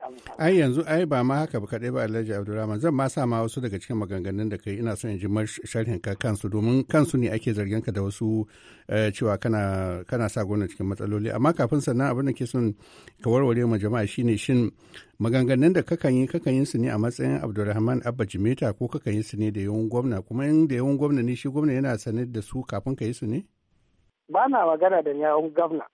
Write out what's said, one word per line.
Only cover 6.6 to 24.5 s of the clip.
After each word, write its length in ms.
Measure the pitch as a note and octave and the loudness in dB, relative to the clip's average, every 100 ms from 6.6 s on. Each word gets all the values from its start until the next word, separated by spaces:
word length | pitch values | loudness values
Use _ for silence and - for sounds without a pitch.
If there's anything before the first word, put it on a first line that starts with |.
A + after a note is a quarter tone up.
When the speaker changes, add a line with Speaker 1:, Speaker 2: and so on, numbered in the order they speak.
| A2 C3 B2+ | 2 2 2
Speaker 2:
kansu 300 | D#3 D3+ C3+ | 2 4 2
ne 100 | A#2 | 0
ake 180 | A2 B2+ | 0 -2
zargin 300 | G#2 G2+ G#2+ | -2 -2 -2
ka 80 | A2+ | -2
da 100 | G2+ | -2
wasu, 440 | G2 - A2+ A2 G#2+ - - - - | -2 -2 -2 0 -2 -8 -20 -20 -4
eh, 220 | G#2+ G#2+ | 0 0
cewa 260 | G2 A#2 G2+ | 0 0 0
kana, 600 | - A2 G2+ F#2+ F#2 F2 F2+ | 0 0 0 0 -2 -4 -4
kana 220 | B2+ A2 | -2 -2
sa 160 | B2 G2 | -2 -2
gwamnati 320 | G#2 F#2+ - | 0 -2 -2
cikin 100 | F#2+ | -4
matsaloli. 460 | G2 G2+ G#2 A2 A2 | -4 -2 -2 -2 2
Amma 180 | C3+ | 2
kafin 280 | E3+ B2+ D3+ | 2 2 0
sannan 320 | C#3 B2 C#3 B2 | 0 0 0 0
abin 120 | C#3 | -2
da 60 | |
ke 140 | A#2+ B2 | -2 -2
son 280 | C3 A#2 G#2+ - - - _ | 0 0 -2 -10 -20 -20 _
ka 60 | - | 2
warware 360 | A#2+ C3+ A#2 A#2+ | 4 4 2 2
ma 100 | A2+ | 2
jama'a 300 | G#2 A#2+ G#2 | 0 0 -2
shine 300 | - A#2+ G#2 | 0 2 2
shin 340 | - B2+ A2+ - - - - - | 2 2 2 -2 -18 -20 -16 -4
maganganun 540 | A2 B2+ B2+ C3 D3+ | 0 2 4 4 6
da 80 | F#3 | 4
kakan 340 | - E3+ D3 B2+ | 2 0 2 2
yi, 120 | B2+ | 2
kakan 260 | E3+ - | 0 0
yi 120 | C3 C#3 | 2 2
su 120 | B2 | 0
ne 120 | B2 | 0
a 80 | G#2+ | 0
matsayin 440 | A2+ B2 C3 C#3+ | 0 0 -2 -2
Abdulrahman 640 | C#3 G#2 G#2 G#2 A2 B2+ A#2+ | -2 -2 -2 0 2 0 -2
Abba 200 | B2 G#2+ | -4 -4
Jimeta 460 | F#2 G#2 C3 B2+ G2 | 0 0 0 -2 -2
ko 100 | A#2+ | -4
kakan 280 | D3 - G#2 | -4 -2 -2
yi 80 | |
su 120 | G#2+ G#2 | -2 -2
ne 120 | G#2+ | -2
da 80 | G#2 | -2
yawun 300 | G2 A2 A2 | -4 -2 -2
gwamna? 320 | A#2+ C3 G#2 F2+ | 0 -2 -2 -4
Kuma 200 | A#2 C#3+ | -4 2
in 220 | D#3 D#3+ | 4 4
da 80 | B2 | 2
yawun 220 | C3 C#3 | 0 2
gwamna 260 | D3 C#3+ A#2+ | 2 2 0
ne 100 | B2 | -2
shi 140 | C#3+ | -4
gwamna 240 | C3+ D3+ | 0 0
yana 240 | C3 C3+ A2 | 2 0 -2
sane 320 | - A2+ B2 | -2 -4 -4
da 100 | A#2 | -6
su 220 | - B2+ | -8 -8
kafin 320 | B2 G2+ C3 C3 | -6 -6 -4 -4
ka 80 | |
yi 100 | A2 | -4
su 120 | - A2 | -4 -4
ne? 180 | B2+ G3 _ _ _ _ _ _ _ - | -4 -6 _ _ _ _ _ _ _ -2
Speaker 1:
Ba 180 | E3 | 2
na 160 | B3+ | 4